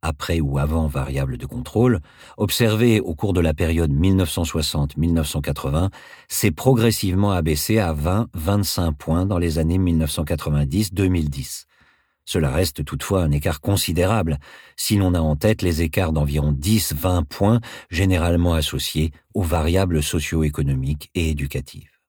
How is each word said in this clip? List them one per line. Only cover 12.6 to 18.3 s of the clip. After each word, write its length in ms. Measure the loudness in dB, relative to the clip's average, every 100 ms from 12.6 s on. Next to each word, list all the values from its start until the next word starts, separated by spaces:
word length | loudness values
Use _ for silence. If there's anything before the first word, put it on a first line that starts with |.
| -2 -2
toutefois 400 | -6 -6 -2 0
un 80 | 2
écart 280 | 0 0 -4
considérable, 760 | -2 -2 0 0 2 2 0 -4 -8 -20 -20 -8
si 200 | 0 2
l'on 180 | 4
a 60 | 2
en 140 | 2
tête 280 | 2 2 2
les 200 | 0 0
écarts 300 | 0 0 0
d'environ 400 | 0 0 0 0
dix, 400 | 0 2 0 0
vingt 320 | -2 0 0
points, 360 | -2 0 2 2 -2 -16 -10
généralement 640 | -2 2 2 2